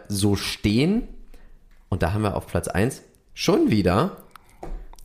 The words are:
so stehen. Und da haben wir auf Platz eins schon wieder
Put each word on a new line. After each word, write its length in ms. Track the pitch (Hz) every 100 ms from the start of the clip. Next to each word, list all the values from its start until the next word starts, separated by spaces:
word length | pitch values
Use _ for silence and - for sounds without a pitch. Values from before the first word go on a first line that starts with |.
| -
so 280 | 101 104 98
stehen. 720 | - - 104 107 156 220 - - - - - - - - _
Und 140 | 92
da 100 | 82
haben 100 | 104
wir 120 | 107
auf 120 | - -
Platz 180 | 90 -
eins 360 | 87 113 - - _ _
schon 360 | - - 214 311
wieder 460 | 113 90 92 180 - - - - - - - - -